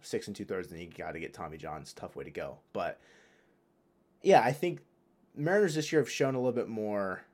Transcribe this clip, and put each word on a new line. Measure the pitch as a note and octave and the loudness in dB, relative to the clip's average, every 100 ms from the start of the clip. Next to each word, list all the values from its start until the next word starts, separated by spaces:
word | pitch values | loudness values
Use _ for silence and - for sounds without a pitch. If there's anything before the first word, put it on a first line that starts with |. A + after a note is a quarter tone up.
six | - A#2 - | -6 -6 -4
and | |
two | G#2 G2+ | -8 -6
thirds, | F#2+ E2+ | -6 -6
and | E2+ | -10
you | F2 | -12
gotta | D#2+ E2 D#2+ | -10 -8 -8
get | D#2+ | -10
Tommy | - E2 D#2 | -8 -10 -10
John. | D#2 D#2 | -10 -10
It's | C#2+ | -12
a | - | -12
tough | F#2 - | -12 -10
way | |
to | D2 | -10
go. | E2+ C#2+ C2 _ | -8 -8 -10 _
But, | G2+ E2 - - - - _ _ _ _ _ _ _ _ _ | -4 -4 -6 -14 -20 -20 _ _ _ _ _ _ _ _ _
yeah, | F#3+ D#3+ | 6 8
I | A#2 | 6
think | C#3+ F3 - _ _ _ _ _ - | 2 -2 -4 _ _ _ _ _ -4
Mariners | D3+ G3+ G3 D#3 | 2 4 4 2
this | D3+ | 2
year | D#3 | 4
have | B2 | 4
shown | - C3+ | 2 2
a | C3 | 2
little | B2 | 2
bit | A#2+ G2+ | 0 -2
more | A2 G#2+ G#2 F#2+ F2+ - | -2 -2 0 -2 -4 -10